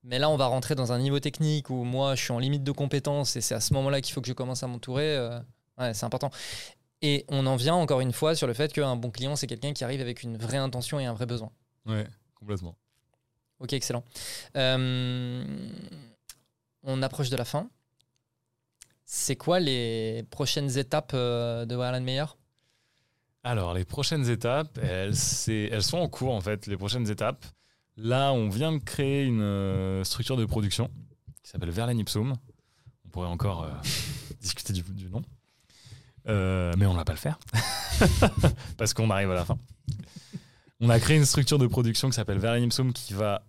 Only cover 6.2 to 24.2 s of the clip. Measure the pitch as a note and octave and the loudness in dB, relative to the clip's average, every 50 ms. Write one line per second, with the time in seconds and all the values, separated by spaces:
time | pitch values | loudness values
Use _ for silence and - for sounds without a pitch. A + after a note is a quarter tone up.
6.2 | C#3+ C#3+ - - - - - - - - - _ _ _ _ _ - D3+ C#3+ C#3 | -4 -4 -6 -8 -12 -10 -10 -12 -12 -16 -18 _ _ _ _ _ 0 2 2 2
7.2 | - - C#3+ C3+ C3+ C3 C3 B2 B2 D3+ E3+ F3+ E3 - D3 B2+ C3 B2+ A#2 - | 0 0 0 2 2 4 2 2 2 2 4 4 4 4 4 4 4 0 0 2
8.2 | D#3 D3+ E3 D#3 D3+ B2+ A#2 - D3+ D3+ - D3+ D3 C3+ B2+ A#2+ A2+ B2 G#2+ - | 2 2 2 2 0 0 0 0 -2 0 0 0 0 0 0 -2 -4 -6 -6 -4
9.2 | B2+ C3+ D3 C#3 - A2+ A#2+ G#2+ - C#3+ C#3+ - C3 A#2 C3+ C3 C3 A#2+ B2 - | -4 -4 -2 -2 -4 -4 -6 -6 -6 -6 -4 -4 -4 -4 -4 -4 -4 -6 -6 -8
10.2 | - A#2+ A2+ A2 A2+ A2 B2+ C#3 C3+ C3 A#2 B2 A#2+ - - C#3+ C3 B2 A#2 G#2 | -8 -8 -6 -6 -4 -2 -2 -2 -2 -2 -4 -4 -4 -4 -4 -2 -2 -4 -4 -4
11.2 | B2+ A#2 A#2+ A2+ A2 A2 _ _ _ _ _ _ _ G#2+ A2 G#2+ G#2+ - - _ | -4 -4 -4 -6 -6 -10 _ _ _ _ _ _ _ -2 -2 -2 -2 -6 -12 _
12.2 | _ _ _ _ G#2 G#2 G#2 F#2 F2 E2+ E2+ _ _ _ _ _ _ _ _ _ | _ _ _ _ -8 -6 -6 -6 -6 -8 -14 _ _ _ _ _ _ _ _ _
13.2 | _ _ _ _ _ _ _ _ C3 A#2 C#3 C3+ - - B2 A#2+ - - - - | _ _ _ _ _ _ _ _ -6 -4 -4 -4 -2 -4 -4 -6 -6 -10 -16 -14
14.2 | - - - - - - - C#3 C3 C3 C3 C3 C3 B2+ B2+ B2+ B2+ B2 B2 B2+ | -12 -12 -12 -12 -14 -8 -2 0 2 2 2 2 2 0 0 0 0 -2 -2 -4
15.2 | B2 B2 B2 B2+ C3+ C#3 C#3 C#3 - A3 G#3+ - - - - D3+ C3+ A2+ A2 _ | -4 -6 -6 -6 -6 -8 -8 -10 -10 -12 -12 -14 -14 -16 -16 -18 -20 -20 -20 _
16.2 | _ - - _ _ _ _ _ _ _ _ _ - C3+ C3+ C3 C3 C3 C3 - | _ -20 -20 _ _ _ _ _ _ _ _ _ -6 -4 -2 -2 -2 -2 -2 -2
17.2 | C#3+ B2 C3+ B2+ A#2+ - - D3 G3+ B3 _ _ _ _ _ _ _ _ _ _ | -2 -2 0 -2 -4 -2 -4 -4 -6 -6 _ _ _ _ _ _ _ _ _ _
18.2 | _ _ _ _ _ _ _ _ _ _ _ _ - _ _ _ _ - - - | _ _ _ _ _ _ _ _ _ _ _ _ -20 _ _ _ _ -8 -6 -4
19.2 | - - C3+ - - D#3+ F3 F#3 F3 C#3+ C3 B2 A#2+ A2+ A2+ A2+ A2 A2 A2 A#2 | -2 -2 -2 -2 2 2 2 4 4 2 2 0 0 0 -2 -2 -2 -2 -4 -6
20.2 | A2+ - - - D3 - - D3+ C#3+ C#3 B2 C#3 C3+ C3 - D3+ D3+ - - B2+ | -8 -10 -6 -4 -2 0 0 0 0 0 0 -2 -2 0 -2 -2 -2 0 -2 0
21.2 | B2 A#2+ A#2+ A#2 A#2 A#2 A#2 A#2 A#2 A2+ B2 B2 B2 B2 B2+ B2+ B2+ B2+ C3 C3+ | 0 0 0 0 -2 -2 -2 -4 -4 -4 -4 -2 -2 -2 -2 -2 -2 -2 -2 -2
22.2 | D3+ D3+ - _ _ _ _ _ _ _ _ _ _ _ _ _ _ _ _ _ | -2 -4 -8 _ _ _ _ _ _ _ _ _ _ _ _ _ _ _ _ _
23.2 | _ _ _ _ - A#2+ A#2+ G#2+ F2+ E2+ F2 F#2 F#2+ - - - C#3 - E3 D3+ | _ _ _ _ -4 -2 0 0 0 0 0 0 -2 -2 -4 -4 -2 0 0 2